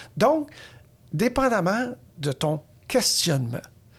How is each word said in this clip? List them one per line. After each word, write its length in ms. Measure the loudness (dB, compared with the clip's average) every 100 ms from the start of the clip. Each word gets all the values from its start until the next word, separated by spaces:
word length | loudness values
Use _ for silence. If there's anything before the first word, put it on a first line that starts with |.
| -10 2
Donc, 320 | 2 2 -2 -12 -20 -20 -20 _ -8
dépendamment 800 | -2 -2 2 2 2 0 0 -4 -8 -18 -8
de 140 | -6
ton 280 | -2 -2 -2 -6 -20 -2
questionnement, 760 | 0 2 0 0 0 -2 -6 -10 -20 -20